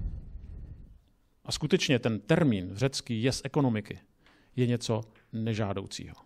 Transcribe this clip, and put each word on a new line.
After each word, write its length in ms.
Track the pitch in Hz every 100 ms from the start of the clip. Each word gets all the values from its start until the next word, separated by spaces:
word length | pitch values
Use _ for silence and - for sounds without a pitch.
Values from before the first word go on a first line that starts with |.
| - - - - - - - - - - _ _ _ _ -
a 60 |
skutečně 480 | - 151 190 - 127
ten 200 | 120 107
termín 520 | - 165 160 101 90
řecký 500 | 98 135 - - 113
je 80 | 127
z 100 | 120
ekonomiky, 560 | 131 156 135 110 101 90 - _ _ _ _ -
je 120 | 123
něco 340 | 120 - 110 113 - _
nežádoucího. 800 | 113 110 107 104 98 98 - 82 82